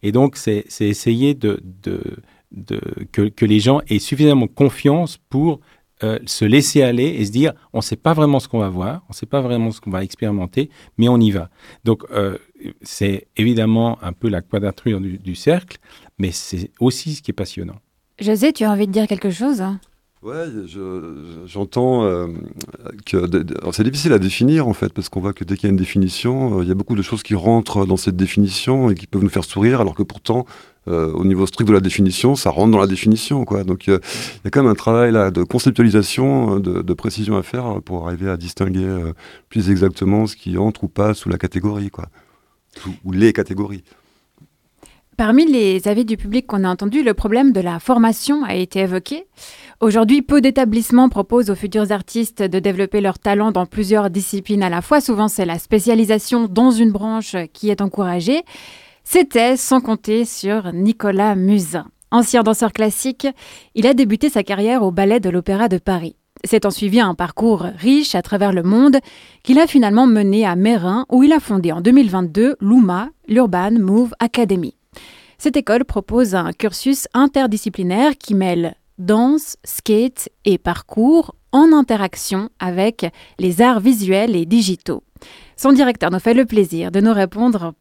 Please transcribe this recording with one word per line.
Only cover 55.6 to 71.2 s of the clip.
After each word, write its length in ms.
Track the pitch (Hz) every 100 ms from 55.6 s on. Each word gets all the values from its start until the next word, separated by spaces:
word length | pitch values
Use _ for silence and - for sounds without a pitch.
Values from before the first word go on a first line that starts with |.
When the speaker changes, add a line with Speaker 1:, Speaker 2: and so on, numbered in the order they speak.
| - 214 190 226 214 214 - 240 226
Speaker 2:
dans 200 | 185 254
une 220 | 226 226
branche 460 | 202 214 220 214 190 165
qui 160 | - 208
est 100 | 202
encouragée. 640 | 202 - 185 175 170 294 349 - - - - _ -
C'était 500 | 349 285 240 233 254
sans 240 | - 262
compter 460 | 247 220 - 220 233
sur 480 | - 196 214 185
Nicolas 640 | 170 202 220 208 190 208 196
Musin. 500 | 185 208 165 165 - _ _
Ancien 320 | 233 226 247
danseur 300 | 220 220 226
classique, 520 | - 214 208 262 254 277 262 - - _
il 140 | - 226
a 60 |
débuté 340 | 254 214 220 294
sa 160 | 233
carrière 400 | 190 202 208 254
au 80 | 196
Ballet 300 | 175 196 233
de 80 | 185
l'Opéra 400 | 180 175 196 233
de 80 | 180
Paris. 400 | - 185 165 - _ _
S'est 220 | - 220 208
ensuivi 340 | 190 208 214
un 160 | 208 165
parcours 520 | 175 - 226 202 175 190
riche 380 | 196 285 294 185
à 60 |
travers 300 | - 202 202
le 120 | 185
monde 340 | 170 214 285 269 - - - _
qu'il 160 | - 262
a 80 | 320
finalement 400 | 285 220 208 262
mené 380 | 220 202 202 214
à 120 | 175
Meyrin, 480 | 208 233 175 202 254
où 140 | 254